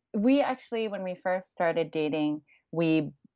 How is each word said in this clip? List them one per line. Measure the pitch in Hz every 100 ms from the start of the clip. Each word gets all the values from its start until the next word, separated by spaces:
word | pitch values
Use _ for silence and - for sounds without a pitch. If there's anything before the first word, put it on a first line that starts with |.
| _
we | 214 226 277
actually, | 262 254 - 233 220
when | 196
we | 185 180
first | 185 185 185
started | - 170 165 160
dating, | 160 151 156 151 151 - _ _
we | 160 165 160 147 - _